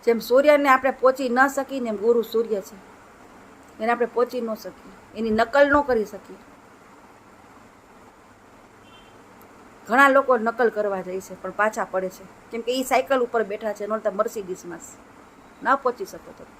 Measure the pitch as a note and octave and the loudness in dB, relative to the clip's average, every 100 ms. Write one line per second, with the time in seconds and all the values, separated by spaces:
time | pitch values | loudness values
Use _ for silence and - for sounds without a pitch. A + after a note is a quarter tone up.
0 | - A#3 - B3 D4 D4 C#4+ C4 C4+ C4 | 0 -2 2 4 6 4 4 2 2 2
1 | B3+ C4 C4 A#3+ C#4 C#4 C4+ C4+ A#3+ G#3 | 2 2 -2 2 2 2 -6 -6 -6 -4
2 | G#3+ A#3+ G#3+ A3 A3 G#3 F#3+ G3 - - | 2 2 2 -2 -2 -4 -8 -20 -20 -20
3 | - - - - - - - - A3 A#3 | -20 -20 -20 -20 -20 -20 -20 -8 -4 0
4 | A#3 A#3 B3 B3+ A3+ A3 F#3 - - - | -2 0 -2 -2 -6 -8 -12 -18 -20 -20
5 | - - A3+ G#3+ A3+ C#4 C#4+ D4 C#4+ A#3+ | -20 -6 -2 0 2 4 4 4 2 -2
6 | G3+ G3 - F#3+ - - - - - - | -2 -8 -18 -20 -20 -20 -20 -20 -20 -20
7 | - - - - - - - - _ - | -20 -20 -20 -20 -20 -20 -20 -20 _ -20
8 | - - - - - - - - - - | -20 -20 -20 -20 -20 -20 -20 -20 -20 -20
9 | - - - - - - - - - A#3 | -20 -20 -20 -20 -20 -20 -20 -20 -2 6
10 | C#4 C4+ C4 B3 A3 A#3 A#3+ G#3 G#3 G3 | 6 6 4 2 0 0 0 0 -4 -4
11 | F3+ F#3+ F#3 F#3 F#3+ F#3 G#3+ A3 F#3+ F#3+ | -6 -10 -12 -14 -12 -2 -2 0 -4 -4
12 | F#3 - F#3+ - - A3+ A#3 B3+ C4 B3 | -6 -10 -20 -20 -14 -10 -4 -4 0 0
13 | B3+ C4+ A#3+ A#3 G3+ G#3 A3 G#3 G#3 G#3+ | 0 0 0 -2 -4 -6 -8 -8 -6 -4
14 | G#3+ F#3+ A3 A3+ F#3 F#3 F3 E3+ - - | -4 -2 -4 -4 -10 -12 -12 -18 -18 -20
15 | - - - - - - - C#4 B3+ A#3+ | -20 -20 -20 -20 -20 -10 -2 0 0 -6
16 | - E3+ - - E3+ | -12 -14 -20 -20 -20